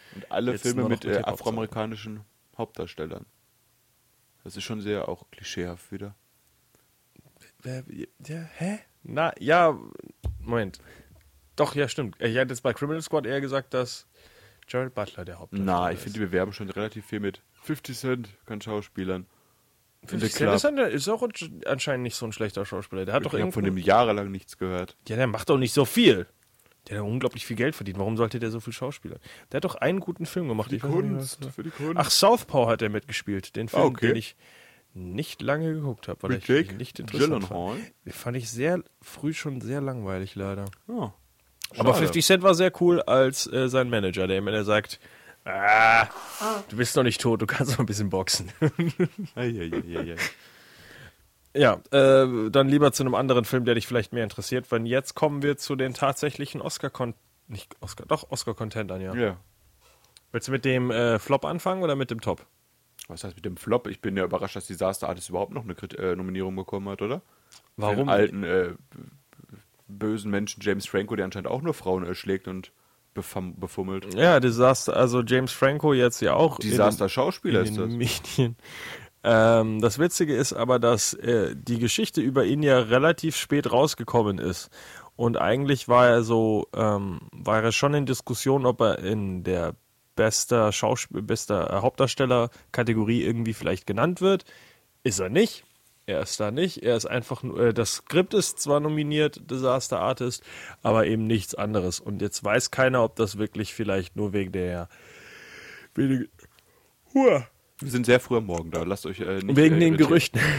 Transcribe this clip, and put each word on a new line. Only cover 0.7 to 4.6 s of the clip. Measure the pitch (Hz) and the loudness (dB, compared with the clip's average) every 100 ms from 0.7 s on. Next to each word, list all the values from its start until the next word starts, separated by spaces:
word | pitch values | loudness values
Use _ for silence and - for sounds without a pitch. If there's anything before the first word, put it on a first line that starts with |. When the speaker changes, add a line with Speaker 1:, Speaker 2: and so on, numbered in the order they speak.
| 123 | 0
Speaker 2:
nur | 120 | 0
noch | 120 | -2
Speaker 1:
mit, | - | 0
Speaker 2:
mit | |
Speaker 1:
äh, | 101 | -2
Speaker 2:
Hip-Hop-Songs. | - - | -2 -4
Speaker 1:
afroamerikanischen | - 113 110 113 110 110 110 107 104 _ _ - | -4 -4 -4 -6 -6 -8 -12 -14 -18 _ _ -10
Hauptdarstellern. | 113 - 87 - 80 - - _ _ _ _ _ _ _ _ _ _ _ | -10 -8 -12 -10 -10 -12 -16 _ _ _ _ _ _ _ _ _ _ _
Das | 98 | -18
ist | 101 | -14